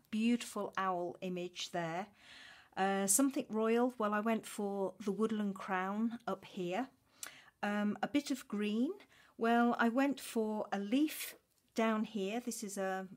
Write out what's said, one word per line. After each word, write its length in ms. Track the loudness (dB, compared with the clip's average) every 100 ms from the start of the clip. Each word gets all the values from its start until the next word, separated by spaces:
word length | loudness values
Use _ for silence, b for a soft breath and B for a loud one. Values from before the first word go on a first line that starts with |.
| _
beautiful 640 | 0 2 2 0 -6 -4 -2
owl 400 | 0 0 -2 -4
image 500 | -6 -4 -6 -8 -6
there. 360 | -4 -2 -4 -6 B B B B B B -2
Uh, 280 | 0 2 4
something 400 | 4 4 0 -2
royal, 440 | 0 2 4 2 0
well, 160 | 0
I 80 | 0
went 240 | 0 0 -2
for 480 | -6 -4 -2 -2 -2
the 80 | -2
woodland 440 | 0 0 0 -2 -4
crown 640 | -4 -2 -2 -2 -2 -2 -6
up 200 | -6 -6
here. 420 | -6 -4 -2 -4 _ _ B B B B B
Um, 360 | -2 0 0 0
a 60 | 0
bit 240 | 0 0
of 160 | -4 -4
green. 440 | -2 0 2 0 -2 -12 b b b
Well, 380 | 2 6 4 4
I 100 | 4
went 300 | 4 2 0
for 460 | -2 -2 0 -2 -2
a 80 | -2
leaf 560 | 0 2 2 0 -10 -12 _ _ _ 0
down 280 | 2 2
here. 360 | 0 -2 -2 -2
This 240 | -4 -6
is 140 | -6 -4
a, 300 | -2 -2 -6